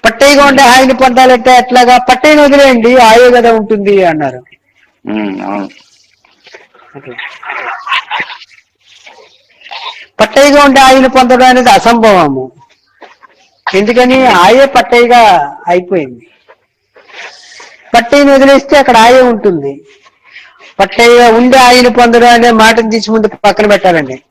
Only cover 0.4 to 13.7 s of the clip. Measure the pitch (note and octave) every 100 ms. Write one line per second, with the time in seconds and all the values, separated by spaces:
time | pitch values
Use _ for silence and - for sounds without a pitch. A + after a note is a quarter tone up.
0.4 | C#4+ C4+ B3+ B3+ C4 B3 B3+ A#3+ C4 B3
1.4 | B3+ B3 B3 B3 B3 B3 B3 B3+ D4+ D4+
2.4 | C#4+ C#4 C#4 A#3+ A3+ B3+ A3+ A#3 B3 B3
3.4 | A#3 A3+ G#3 G#3+ G3 G3 F3+ D#3 C#3 B2+
4.4 | _ _ _ _ _ _ - G#2+ G#2 F#2+
5.4 | F#2+ G2+ F#2+ - _ _ _ _ _ _
6.4 | - - _ _ _ G#3 C3 A#2+ - -
7.4 | - - - - - - - - - -
8.4 | - _ _ _ _ _ - - _ _
9.4 | _ _ - - - - - - A3 -
10.4 | C#4+ C#4+ C#4+ C4+ C4 C4 B3+ C4 B3 B3
11.4 | B3+ B3+ A#3+ G3 A3+ A#3 A3 F#3+ D3+ C3
12.4 | B2+ _ _ _ _ _ - _ _ _
13.4 | _ _ -